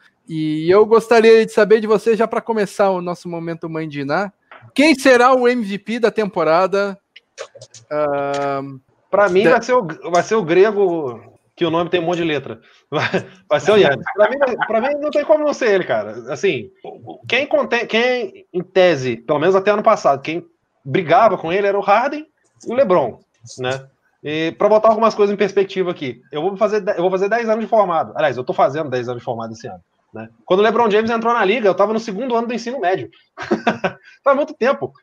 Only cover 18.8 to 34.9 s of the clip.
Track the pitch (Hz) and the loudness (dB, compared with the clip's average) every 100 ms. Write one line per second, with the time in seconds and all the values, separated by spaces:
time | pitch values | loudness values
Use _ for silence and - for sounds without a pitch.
18.8 | 180 151 127 113 - 147 165 190 190 208 | 2 2 -4 -6 -4 0 2 2 0 0
19.8 | 214 156 160 139 139 165 - _ _ _ | 2 2 0 -2 -4 -10 -10 _ _ _
20.8 | 135 135 165 170 220 185 165 185 202 196 | -6 -4 2 4 4 2 -2 -2 0 0
21.8 | 196 202 269 302 311 _ _ _ - 233 | 2 2 0 -6 -12 _ _ _ -6 -2
22.8 | 254 180 127 - _ _ 117 - 127 131 | 2 2 0 -8 _ _ -20 -8 -6 -6
23.8 | 135 _ _ _ 143 156 165 - 196 214 | -10 _ _ _ -8 -4 -6 0 2 4
24.8 | 220 220 220 - 202 202 202 196 190 185 | 4 4 0 2 0 0 0 0 -2 -2
25.8 | 180 175 131 113 _ 151 170 196 214 214 | -4 -4 -8 -10 _ -6 -6 -2 0 0
26.8 | 190 185 180 185 196 226 226 220 220 226 | -2 -2 0 0 0 -2 -2 -2 0 0
27.8 | 190 165 107 - 151 120 127 - 165 139 | 2 0 -4 -2 -2 -2 -6 0 0 0
28.8 | 151 127 120 120 123 117 113 113 123 90 | -4 -6 -6 -8 -8 -8 -10 -12 -16 -18
29.8 | _ _ _ 110 113 _ - 185 214 220 | _ _ _ -18 -18 _ -2 2 2 2
30.8 | 233 208 220 233 226 240 190 240 208 180 | 2 2 0 -2 0 0 0 2 0 2
31.8 | 202 220 220 190 262 233 233 240 233 262 | 0 0 -6 -8 -4 -4 -4 -6 -8 -4
32.8 | 180 185 113 _ _ - - 110 - - | -2 -2 -6 _ _ -18 -6 -4 -2 -4
33.8 | 180 - _ _ 277 277 294 302 240 277 | -6 -8 _ _ 0 0 -2 -2 -2 -2
34.8 | 127 | -6